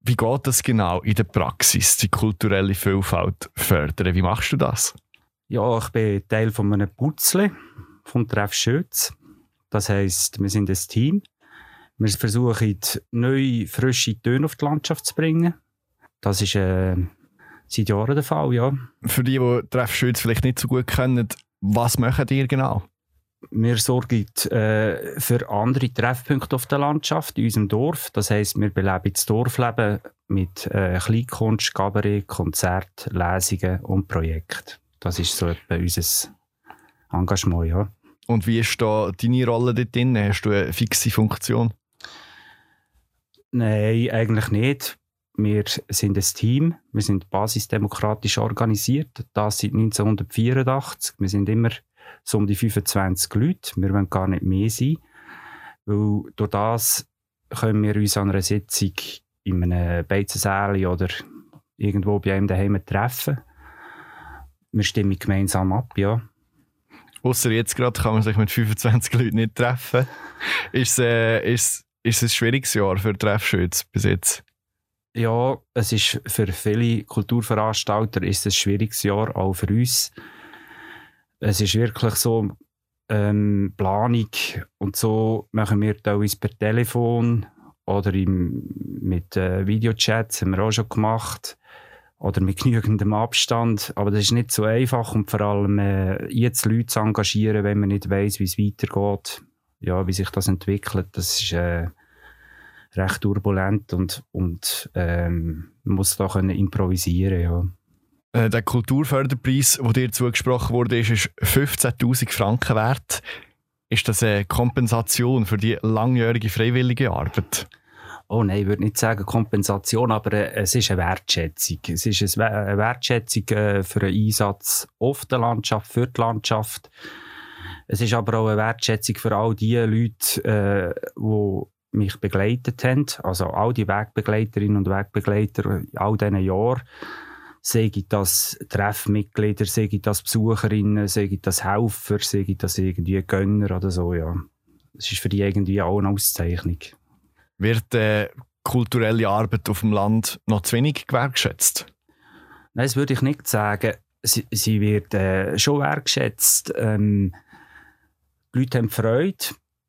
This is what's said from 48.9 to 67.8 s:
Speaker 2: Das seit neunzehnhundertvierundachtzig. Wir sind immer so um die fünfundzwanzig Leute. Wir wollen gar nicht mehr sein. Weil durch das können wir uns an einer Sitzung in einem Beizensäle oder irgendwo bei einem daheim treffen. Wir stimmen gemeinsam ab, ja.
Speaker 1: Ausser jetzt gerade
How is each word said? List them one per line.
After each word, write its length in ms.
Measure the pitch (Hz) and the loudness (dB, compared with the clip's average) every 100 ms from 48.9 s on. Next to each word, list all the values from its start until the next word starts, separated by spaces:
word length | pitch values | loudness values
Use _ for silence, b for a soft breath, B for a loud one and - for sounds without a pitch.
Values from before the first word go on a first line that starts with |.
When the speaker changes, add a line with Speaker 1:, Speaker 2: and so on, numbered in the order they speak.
| 135 156 - 117 | 0 -2 -10 -6
Speaker 2:
Das 240 | - 107 107 | -2 -2 0
seit 160 | 104 | -2
neunzehnhundertvierundachtzig. 1400 | 107 110 107 107 104 101 - 117 131 127 135 - - - - | 2 0 2 0 0 -2 0 2 2 2 0 -2 -10 -10 -4
Wir 100 | 95 | -2
sind 200 | 101 98 | 0 2
immer 220 | 113 117 113 _ B B B | 2 2 -2 _ B B B
so 160 | - 110 | -2 0
um 80 | 104 | 2
die 80 | |
fünfundzwanzig 800 | 101 117 101 - 101 95 90 - | 2 0 0 0 0 0 0 -2
Leute. 380 | 104 139 185 - - | 0 0 -2 -6 -2
Wir 160 | 98 | 0
wollen 160 | 101 95 | 0 0
gar 180 | 95 95 | 0 0
nicht 160 | 92 | 0
mehr 280 | 90 95 107 | 0 0 0
sein. 260 | 110 131 165 B B B B B B B B | 0 -2 -2 B B B B B B B B
Weil 380 | - 104 107 104 - - | -4 0 2 0 -4 -4
durch 140 | 107 | -2
das 560 | 101 107 117 - - - _ _ _ _ | 0 0 0 -2 -4 -6 _ _ _ _
können 320 | - 110 107 | -2 0 2
wir 140 | 107 104 | 2 2
uns 200 | 104 104 | 2 2
an 140 | 98 | 2
einer 120 | 98 | 0
Sitzung 500 | 92 104 - - 98 - - - _ _ | 0 -2 -2 -2 -2 -4 -12 -14 _ _
in 200 | - 90 | -4 0
einem 440 | 90 87 87 85 82 | 2 0 0 -2 0
Beizensäle 840 | 98 98 - 104 98 101 98 95 | 0 0 -2 0 2 2 2 0
oder 200 | 90 92 - - - - - _ _ | 0 -2 -4 -12 -20 -20 -20 _ _
irgendwo 420 | 104 101 92 101 | -2 0 0 0
bei 140 | 98 | 0
einem 120 | 95 101 | 0 0
daheim 340 | 95 98 101 - | 2 2 0 0
treffen. 520 | 98 117 123 - 139 - B B B B B B B B B B _ _ | 0 0 -2 -4 -4 -6 B B B B B B B B B B _ _
Wir 120 | 107 | -2
stimmen 340 | 101 - 101 95 | 0 2 0 0
gemeinsam 540 | - 95 95 92 95 | 0 0 2 0 0
ab, 200 | 98 127 - | 0 -2 0
ja. 260 | 98 117 113 _ _ _ _ _ _ B B - | 0 0 -4 _ _ _ _ _ _ B B -4
Speaker 1:
Ausser 280 | 123 123 123 | 0 0 2
jetzt 260 | 113 117 | 0 0
gerade 240 | - | 0